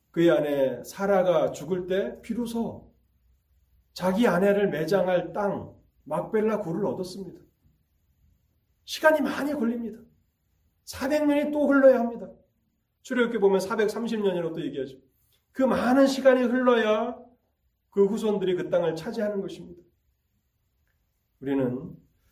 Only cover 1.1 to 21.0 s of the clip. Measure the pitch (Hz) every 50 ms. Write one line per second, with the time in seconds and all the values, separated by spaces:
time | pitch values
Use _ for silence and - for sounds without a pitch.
1.1 | 202 185 175 180 165 156 139 - - - 151 151 185 180 180 175 185 196 226 240
2.1 | 233 - - - 214 233 240 233 233 233 220 180 101 - - - _ _ _ _
3.1 | _ _ _ _ _ _ _ _ _ _ _ _ _ _ _ _ - - 175 185
4.1 | 190 220 240 208 175 180 196 202 196 202 202 175 147 151 160 - 196 190 180 185
5.1 | 180 170 165 - - 214 202 196 175 - - - - _ _ _ _ _ _ 139
6.1 | - - - - - 214 214 220 214 202 - 165 165 208 196 143 - 180 180 180
7.1 | - 196 185 170 - - - _ _ _ _ _ _ _ _ _ _ _ _ _
8.1 | _ _ _ _ _ _ _ _ _ _ _ _ _ _ _ - - - 311 311
9.1 | 311 302 269 - - - 269 294 285 - 220 233 240 233 233 208 - - - -
10.1 | _ _ _ _ _ _ _ _ _ _ _ _ _ _ _ - - - 254 269
11.1 | 302 302 302 294 285 294 294 294 294 294 285 262 277 277 269 262 247 233 233 -
12.1 | 233 - 185 - - _ _ _ _ _ _ _ _ _ _ _ _ _ - -
13.1 | 254 247 233 226 226 214 196 196 190 190 185 - 226 220 214 - - 220 233 214
14.1 | 233 214 202 190 180 175 165 156 160 165 151 139 151 139 131 135 - - _ _
15.1 | _ _ _ _ _ _ _ _ _ - 262 233 - - 208 240 254 277 269 269
16.1 | 269 254 262 262 247 254 247 220 240 254 247 247 240 226 220 214 214 214 233 247
17.1 | - - - - _ _ _ _ _ _ _ _ _ _ _ _ - 202 202 190
18.1 | 226 220 220 214 202 190 185 180 180 180 - 156 180 175 170 160 160 - - 233
19.1 | 208 226 208 208 208 196 185 165 - - - - - - - _ _ _ _ _
20.1 | _ _ _ _ _ _ _ _ _ _ _ _ _ _ _ _ _ _